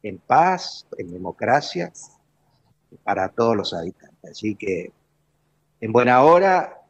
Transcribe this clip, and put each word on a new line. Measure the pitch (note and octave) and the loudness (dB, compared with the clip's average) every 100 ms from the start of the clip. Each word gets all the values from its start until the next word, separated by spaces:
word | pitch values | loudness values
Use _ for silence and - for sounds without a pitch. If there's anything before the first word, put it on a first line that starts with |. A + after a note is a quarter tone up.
en | G#2+ F#2+ | -12 -14
paz, | _ C3+ F3 F3+ - - _ - | _ 4 4 0 -8 -16 _ -14
en | F2+ | -12
democracia, | F2+ F2+ - A2 C3+ D3+ F3 E3+ - - _ _ _ _ _ _ _ _ - | -10 -12 -6 0 0 0 -8 -10 -12 -20 _ _ _ _ _ _ _ _ -14
para | - G2 F#2+ | -6 -4 -4
todos | - A#2 G#2+ | -2 0 0
los | F#2 | -4
habitantes. | F2 E2+ - - _ E2+ | -8 -10 -12 -20 _ -20
Así | - G#2+ | -10 -8
que, | G2 G#2 F2+ - _ _ _ _ _ _ _ _ _ | -8 -6 -6 -8 _ _ _ _ _ _ _ _ _
en | A2 | -2
buena | A2+ A#2+ B2+ | 2 4 6
hora | D3 F3 F#3+ F#3 - - _ | 6 6 6 2 0 -12 _